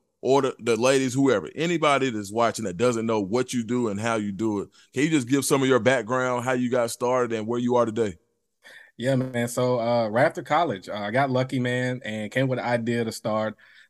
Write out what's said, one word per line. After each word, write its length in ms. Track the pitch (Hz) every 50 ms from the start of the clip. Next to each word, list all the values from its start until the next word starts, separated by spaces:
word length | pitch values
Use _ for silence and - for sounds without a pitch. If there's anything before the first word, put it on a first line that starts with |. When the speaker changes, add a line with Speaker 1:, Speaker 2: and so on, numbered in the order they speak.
| _ _ _ _
Speaker 1:
or 200 | - 120 131 139
the, 140 | 135 131 - -
the 160 | 107 120 117
ladies, 380 | 107 117 131 135 135 135 127 117
whoever, 360 | 135 139 135 117 98 80 - -
anybody 540 | - 156 175 175 160 156 151 143 135 135 135
that's 220 | 113 107 104 98
watching 340 | 104 117 117 113 104 - 110
that 120 | 98 90
doesn't 280 | 85 117 127 120 113 113
know 160 | 113 113 107
what 320 | 101 90 104 127 127 127 127
you 100 | 123 113
do 260 | 104 123 123 120 110
and 100 | 98 101
how 160 | 110 117 117
you 160 | 113 104 104
do 300 | 98 90 110 110 104 101
it, 80 | 87 - _ _ _ _ -
can 100 | 123 147
you 60 | 160
just 180 | 160 147 120
give 180 | 117 139 139 135
some 160 | - 151 139
of 60 | 135
your 120 | 131 131 123
background, 640 | 104 127 135 127 110 104 127 127 127 127 123 120 120
how 100 | 131 131
you 160 | 127 123 120
got 180 | 120 123 117 117
started 480 | - - 127 120 127 127 123 117 113
and 100 | 110 107
where 120 | 110 120 120
you 160 | 123 120 123
are 100 | 120 117
today? 300 | 113 110 117 113 104 85 - _ _ _ _ _ _ _ _ _ - - - - _ _
Speaker 2:
Yeah, 180 | - 113 131 135
man. 320 | 127 131 131 127 120 120
So, 320 | 120 - 127 123 127 127 120
uh, 300 | 113 117 120 120 113 107
right 160 | 104 117 147
after 160 | 165 - 180
college, 480 | 139 135 151 160 175 156 107 92 87 85
uh, 40 | 92
I 180 | 104 101 104
got 180 | 117 127 143 135
lucky, 300 | 123 127 131 131 139 131
man, 420 | 123 123 123 123 127 127 127 123 -
and 280 | 107 110 107 107 104
came 160 | - 131 135
with 120 | 131 127 120
an 60 | 95
idea 400 | 120 123 120 113 117 117 120 117
to 60 | 110 107
start, 420 | - - 113 107 110 110 110 104 - - - - - -